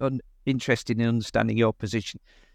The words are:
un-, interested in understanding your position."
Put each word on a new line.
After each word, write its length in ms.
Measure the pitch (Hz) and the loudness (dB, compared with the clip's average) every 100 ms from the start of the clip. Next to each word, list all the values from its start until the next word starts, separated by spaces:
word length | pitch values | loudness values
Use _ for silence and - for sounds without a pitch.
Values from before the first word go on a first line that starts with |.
un-, 220 | 135 131 - _ - | -4 -4 -8 _ -2
interested 520 | 131 - 117 - 113 | -2 0 0 0 0
in 80 | 117 | 2
understanding 520 | 117 107 110 110 110 | 0 0 0 0 2
your 160 | 113 | 2
position." 440 | - 107 113 - - - _ _ | 2 -4 -4 -6 -10 -20 _ _